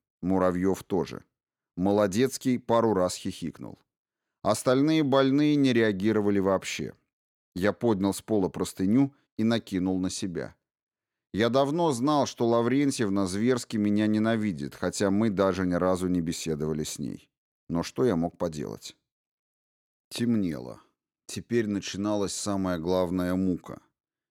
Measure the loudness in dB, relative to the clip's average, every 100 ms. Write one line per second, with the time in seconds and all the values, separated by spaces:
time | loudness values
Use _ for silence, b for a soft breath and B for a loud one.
0 | _ -6 0 2 2 2 0 -2 -2 -4
1 | -4 -8 _ _ _ _ _ -2 2 4
2 | 2 2 0 0 -2 -2 2 2 4 2
3 | 0 -2 -10 -8 -10 -10 -16 -16 _ _
4 | _ _ _ _ -2 0 2 2 4 2
5 | 4 4 4 4 2 4 4 4 2 2
6 | 0 2 2 2 2 0 -2 -8 -10 -12
7 | _ _ _ _ _ -2 -2 0 0 2
8 | 0 -2 -2 0 0 -2 -6 -2 2 2
9 | 2 b b -4 -2 -2 -2 -2 -2 -2
10 | -4 -4 -6 -6 -10 -14 _ _ _ _
11 | _ _ _ 0 2 2 2 2 0 0
12 | 0 0 0 0 2 2 2 2 0 0
13 | -2 0 -2 0 0 0 -2 0 2 2
14 | 2 2 0 0 -2 -4 -8 -4 -4 0
15 | 0 2 0 2 2 2 0 2 2 0
16 | 0 0 -2 -4 -4 -4 -2 -4 -6 -8
17 | -10 -10 _ _ _ _ -6 -4 -4 0
18 | 2 2 -2 -4 -6 -6 -10 -10 -16 -20
19 | _ _ _ _ _ _ _ _ _ _
20 | -12 -4 0 0 0 -4 -10 -16 _ _
21 | _ _ -14 -12 -2 -2 0 -4 -4 -6
22 | -2 -2 -4 -4 -4 -2 -2 -2 0 0
23 | 0 0 0 0 0 -2 -6 -16 _ _
24 | _ _ _